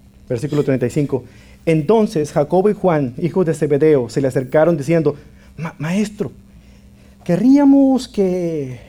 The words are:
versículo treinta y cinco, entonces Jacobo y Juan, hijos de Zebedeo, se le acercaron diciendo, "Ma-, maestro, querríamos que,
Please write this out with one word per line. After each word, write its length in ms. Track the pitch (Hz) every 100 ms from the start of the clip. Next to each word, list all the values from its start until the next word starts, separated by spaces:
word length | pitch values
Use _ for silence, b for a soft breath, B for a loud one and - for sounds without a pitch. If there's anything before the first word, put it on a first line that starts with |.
| - - -
versículo 360 | 120 143 147
treinta 220 | 143 131 120
y 40 |
cinco, 340 | 156 139 131 B B B B
entonces 680 | - 160 147 226 214 165 147
Jacobo 360 | 165 143 180 208
y 60 |
Juan, 400 | 202 185 156 127 -
hijos 240 | 165 190 165
de 80 |
Zebedeo, 560 | 156 147 143 156 143 113
se 100 | 151
le 80 | 135
acercaron 480 | 139 127 156 160 160
diciendo, 380 | 135 165 147 143 B B B -
"Ma-, 200 | 165 -
maestro, 520 | 151 196 208 - 143 - b b b b b b b b
querríamos 840 | - 175 254 285 277 277 269 254 -
que, 720 | - 190 180 170 160 131 123